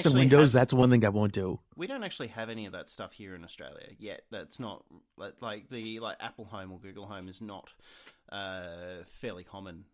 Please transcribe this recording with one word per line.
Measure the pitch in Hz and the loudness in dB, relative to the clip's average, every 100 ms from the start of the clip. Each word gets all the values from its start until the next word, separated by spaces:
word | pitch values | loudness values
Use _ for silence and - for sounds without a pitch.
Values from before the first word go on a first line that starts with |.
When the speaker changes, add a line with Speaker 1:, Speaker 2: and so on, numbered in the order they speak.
| 165 | 6
Speaker 1:
actually | 131 | 6
Speaker 2:
windows, | 131 143 143 | 8 10 10
Speaker 1:
have | 127 | 6
Speaker 2:
that's | 127 | 6
one | 127 127 | 6 6
thing | 120 104 | 6 6
I | |
won't | 104 104 | 4 0
do. | 101 92 - _ - | 0 -4 -6 _ -12
Speaker 1:
We | 190 | -8
don't | 269 | -8
actually | 98 - 117 | -10 -10 -12
have | 113 113 | -10 -10
any | 113 101 | -10 -12
of | |
that | 87 - | -14 -14
stuff | - 92 | -14 -14
here | - 98 87 | -16 -16 -16
in | |
Australia | 82 - 69 73 - - | -18 -18 -18 -18 -20 -18
yet. | 104 78 _ | -16 -16 _
That's | 104 78 - | -16 -14 -12
not, | 110 90 _ 85 _ - | -12 -12 _ -20 _ -18
like, | 98 - | -18 -14
like, | 117 104 113 | -12 -12 -14
the, | 123 110 110 | -12 -12 -10
like, | 110 - | -12 -12
Apple | 113 - 101 | -14 -14 -16
Home | 104 92 | -14 -14
or | 90 | -16
Google | 95 98 101 | -18 -18 -16
Home | 98 92 | -16 -14
is | - | -14
not, | 107 92 - _ _ - - _ _ | -14 -16 -20 _ _ -20 -20 _ _
uh, | 98 95 92 90 87 90 90 87 - | -12 -12 -12 -14 -14 -16 -16 -20 -14
fairly | 117 90 | -12 -12
common. | 90 98 95 82 - | -16 -16 -16 -18 -20